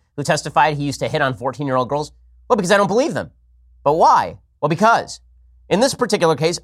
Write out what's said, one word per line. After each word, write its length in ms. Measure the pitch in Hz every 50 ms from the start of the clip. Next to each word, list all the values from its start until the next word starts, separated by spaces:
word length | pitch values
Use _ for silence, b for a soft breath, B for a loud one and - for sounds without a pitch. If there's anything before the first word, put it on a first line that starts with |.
| _ _ -
who 60 | - 139
testified 540 | - 160 151 - 156 - 160 151 156 147
he 60 | 143 143
used 160 | 143 127 -
to 80 | 135 113
hit 140 | 110 156 147
on 100 | 131 123
fourteen-year-old 540 | 98 120 135 123 - 147 139 127 127 127 110
girls? 240 | 139 147 147 - - _ _ _ _ _ _ -
Well, 80 | 247
because 160 | 208 175 170 208
I 40 |
don't 120 | 202 202 156
believe 260 | 196 233 285 339 185
them. 160 | 120 95 139 _ _ _ _ _ _ _ _ _ _ -
But 100 | 143 151
why? 420 | 165 208 - 254 175 107 87 82 - _ _ _ -
Well, 80 | - 151
because 520 | 165 - 208 226 233 156 - - - - _ _ _ _ _ _ _ _ _ -
in 100 | 170 190
this 140 | 247 277 -
particular 420 | - 247 208 214 180 175 160 156
case, 220 | 120 156 165 175 -